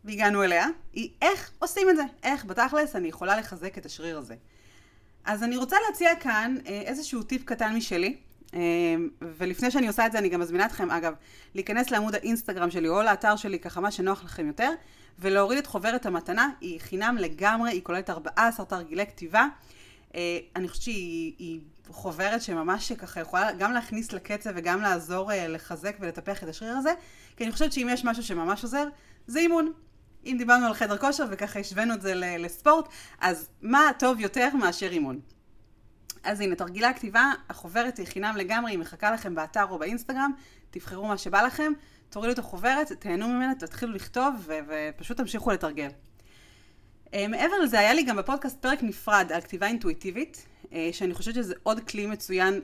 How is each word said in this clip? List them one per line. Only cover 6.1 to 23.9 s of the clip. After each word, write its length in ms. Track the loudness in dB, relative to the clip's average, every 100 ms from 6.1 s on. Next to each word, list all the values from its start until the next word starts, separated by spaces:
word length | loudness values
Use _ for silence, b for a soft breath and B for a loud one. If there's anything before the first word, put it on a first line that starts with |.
| 4
כאן, 360 | 2 0 0 -2 -4
אה, 160 | -8 -6
איזשהו 360 | -6 -6 -6
טיפ 220 | -4 -4
קטן 320 | -4 -2 0 0
משלי, 400 | 0 0 0 -4 -12 -20 -10
אה, 60 | -2 0 2 2 2 -2 -6
ולפני 500 | -14 -4 -4 0 0
שאני 160 | 2 2
עושה 200 | 2 2
את 60 |
זה 60 | 4
אני 100 | 2
גם 120 | 0
מזמינה 260 | 0 2 0
אתכם, 240 | 0 -2
אגב, 240 | 0 -2 -4 B B B
להיכנס 360 | -8 -2 0 2
לעמוד 240 | 0 0
האינסטגרם 560 | -2 -2 -2 -2 -2 -2
שלי 180 | 0 2
או 140 | 4
לאתר 340 | 4 4 4 2
שלי, 220 | 0 -6
ככה 220 | -6 -2
מה 100 | -2
שנוח 340 | 0 -2 -2
לכם 220 | -6 -6 -6
יותר, 240 | 0 0 0 B B B -6
ולהוריד 400 | 2 4 4 2
את 80 | -2
חוברת 400 | -2 0 0 -2
המתנה, 440 | -4 -2 2 2 0
היא 200 | -10 -10
חינם 360 | -6 -2 0 0
לגמרי, 500 | -2 2 2 4 2
היא 120 | -2
כוללת 280 | -2 -4 -4
ארבעה 380 | -6 -2 4 4
עשר 160 | 2
תרגילי 420 | -6 -6 -4 -4 -4
כתיבה. 400 | -6 2 4 4 B B B B B B
אה, 240 | -6 -4 -4 -6 -6
אני 120 | -4
חושבת 140 | -4
שהיא, 520 | -4 -4 -4 -6 -6 -8
היא 220 | -10 -10 -12 -20 -20
חוברת 540 | -10 -10 -2 -2 -2
שממש 500 | -2 -2 0 -2 -2
ככה 280 | -6 -8 -10
יכולה 320 | -2 0 0
גם 200 | 0 0
להכניס 400 | 0 -2